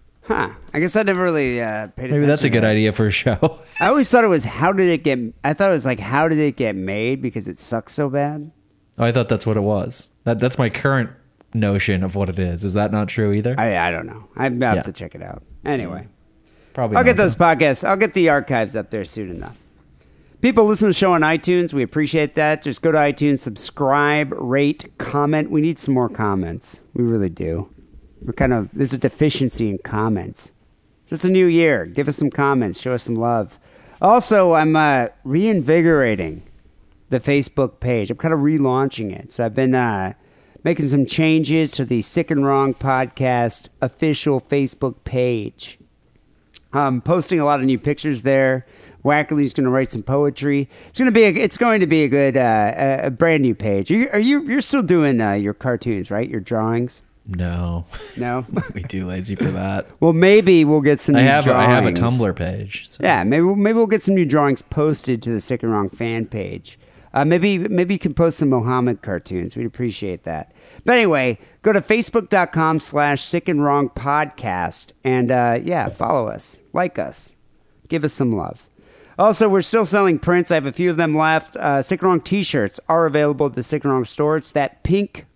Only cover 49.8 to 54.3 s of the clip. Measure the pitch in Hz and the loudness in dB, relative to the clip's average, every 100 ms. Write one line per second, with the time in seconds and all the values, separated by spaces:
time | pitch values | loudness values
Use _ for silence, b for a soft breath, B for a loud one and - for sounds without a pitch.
49.8 | 131 117 110 139 147 - 143 143 135 B | -2 -6 -2 0 0 -2 -2 -2 -4 B
50.8 | B - 254 220 208 170 - - 240 214 | B 0 4 6 6 4 0 0 2 2
51.8 | 165 160 143 143 139 131 120 110 104 - | 4 4 4 2 2 2 2 2 2 0
52.8 | 135 135 139 120 165 156 131 104 107 98 | 0 0 -2 0 2 4 2 0 -2 -2
53.8 | 95 208 254 208 240 | 0 0 0 0 2